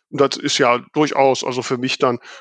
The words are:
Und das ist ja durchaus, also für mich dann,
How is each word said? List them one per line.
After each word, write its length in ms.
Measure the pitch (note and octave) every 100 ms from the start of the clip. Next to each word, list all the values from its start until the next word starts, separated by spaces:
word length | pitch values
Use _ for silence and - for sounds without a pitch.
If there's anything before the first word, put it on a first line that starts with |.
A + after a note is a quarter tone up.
| _
Und 100 | C#3
das 140 | C#3 -
ist 200 | C#3+ -
ja 220 | B2+ A#2+ G2+
durchaus, 500 | D3+ D3+ - C3+ B2+
also 180 | - B2
für 160 | - B2+
mich 200 | C3 -
dann, 220 | C3 A#2+ - -